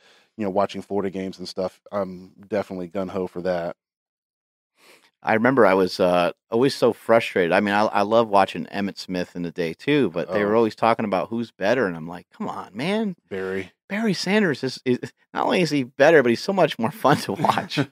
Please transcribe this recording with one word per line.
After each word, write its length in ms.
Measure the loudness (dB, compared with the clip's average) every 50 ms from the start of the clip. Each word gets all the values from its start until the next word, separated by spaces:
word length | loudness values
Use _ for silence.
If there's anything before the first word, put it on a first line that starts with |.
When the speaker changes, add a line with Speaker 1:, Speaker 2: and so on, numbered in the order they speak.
| _ _ _ _ _ _ _
Speaker 1:
you 60 | -6 -6
know, 60 | -4
watching 320 | -2 0 -2 -2 -4 -8 -10
Florida 280 | -6 -4 -4 -4 -4
games 280 | -4 -6 -8 -8 -8 -10
and 80 | -14 -12
stuff, 320 | -8 -6 -6 -6 -8 _ -16 -10 -6
I'm 400 | -6 -6 -6 -8 -14 -18 -20 _ -20 -12 -6
definitely 400 | -4 -4 -4 -4 -8 -10 -10 -8
gung-ho 400 | -6 -6 -6 -6 -4 -6 -6 -6
for 120 | -6 -6 -4
that. 340 | -4 -2 -2 -4 -6 -10 _ _ _ _ _ _ _ _ _ _ _ _ _ _ _ _ _ _ _ _ _ _ _ -20 _ _ _ _ _ -2
Speaker 2:
I 120 | 0 0
remember 320 | 2 2 4 6 6 6
I 80 | 6 6
was, 260 | 4 2 2 0 2
uh, 320 | 2 2 4 4 2 0 -2 _ _ -4
always 240 | 0 0 2 0 0
so 200 | 2 0 0 0
frustrated. 580 | 0 0 2 2 2 2 0 0 0 2 2 2
I 80 | 2
mean, 140 | 2 2 2
I, 80 | 2 0
I 180 | 2 2 0 0
love 260 | 2 2 2 2 4
watching 340 | 4 4 4 2 0 -6 -10
Emmitt 300 | -8 -6 -6 -6 -6 -6
Smith 400 | -8 -10 -6 -4 -4 -4 -6 -6
in 60 | -8 -8
the 80 | -8
day, 240 | -6 -4 -6 -6 -6
too, 340 | -6 -2 0 2 2 2 0
but 220 | -2 -4 -6 -4 -2
they 100 | -2 0
Speaker 1:
Oh. 40 |
Speaker 2:
were 100 | 2 2
always 180 | 2 2 2 0
talking 300 | 0 0 0 0 0 -2
about 240 | -2 -2 -2 -2 -4
who's 220 | -6 -6 -8 -8
better, 360 | _ -4 -2 0 0 0 0
and 80 | -2 -4
I'm 140 | -6 -10 -12
like, 180 | -14 -14 -18 _ _
"Come 160 | -10 -10 -8
on, 220 | -8 -10 -12 -14 -10
man." 420 | -8 -6 -4 -4 -2 -4 -4 -6 -10 _ -12
Speaker 1:
Barry. 440 | -10 -8 -6 -6 -6 -6 -8 -10 _ _ _ -10
Speaker 2:
Barry 240 | -8 -4 -2 -2 -2
Sanders 500 | -2 -2 0 2 2 2 2 0 -2 -4
is, 160 | -6 -8 -4 -2
is, 120 | 0 0 0 -2 -8 -16 _ _ _ -4
not 100 | -2 -2
only 160 | 0 2 2
is 80 | 2 2
he 140 | 0 -2 -2
better, 400 | -2 0 4 6 8 8 8 6
but 80 | 6
he's 100 | 2 0
so 140 | 0 -2 0
much 240 | 2 2 2 2 0
more 120 | -4 -4 -2
fun 260 | 0 2 2 2 2
to 140 | 0 -4 -4
watch. 460 | -2 0 0 0 0 -2 -4 -2 -4 -4 -4